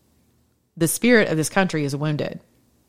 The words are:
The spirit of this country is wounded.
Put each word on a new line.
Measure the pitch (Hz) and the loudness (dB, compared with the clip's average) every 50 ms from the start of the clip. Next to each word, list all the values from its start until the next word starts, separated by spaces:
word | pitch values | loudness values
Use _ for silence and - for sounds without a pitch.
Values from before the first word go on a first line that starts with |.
| _ _ _ _ _ _ _ _ _ _ _ _ _ _ _ | _ _ _ _ _ _ _ _ _ _ _ _ _ _ _
The | - 165 156 | -2 -2 -2
spirit | - - - 240 247 220 202 - | 0 0 2 4 4 4 4 2
of | 160 | 0
this | 156 156 - | -2 -2 0
country | - 196 190 175 - 156 147 | 0 0 0 0 0 -2 -2
is | 139 139 | -4 -4
wounded. | 139 147 156 151 143 - - - 175 - _ _ _ _ _ _ _ _ | -4 -2 -2 -2 -2 -4 -6 -8 -12 -16 _ _ _ _ _ _ _ _